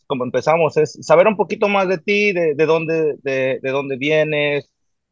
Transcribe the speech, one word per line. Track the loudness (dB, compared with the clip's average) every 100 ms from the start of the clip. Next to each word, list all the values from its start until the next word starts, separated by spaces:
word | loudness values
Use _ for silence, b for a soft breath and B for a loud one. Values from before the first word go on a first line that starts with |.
| -8
como | -6
empezamos, | -4 -2 0 2 2 0
es | -2 -4
saber | 2 4 4
un | 2
poquito | -2 -2 0
más | 0 -2
de | -4
ti, | -2 0 2
de, | 0 0 0
de | 2
dónde, | 2 0 -2 -2 -2
de, | -4 -2 -2 -2
de | -4
dónde | -4 -4 -4
vienes, | 0 0 2 0 0 -2 -6 _ _ _ _